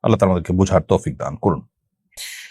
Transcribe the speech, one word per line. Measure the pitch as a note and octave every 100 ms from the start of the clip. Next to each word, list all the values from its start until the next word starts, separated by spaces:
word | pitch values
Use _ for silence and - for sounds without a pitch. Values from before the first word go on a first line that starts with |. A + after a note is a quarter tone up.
আল্লাহ | - G#2+
তাআলা | F#2+
আমাদেরকে | F2+ D#2+
বোঝার | F#2 F#2+ F#2
তৌফিক | - F2+ - C2+
দান | B1+ D2
করুন। | G2+ D2 - _ _ _ _ - - - -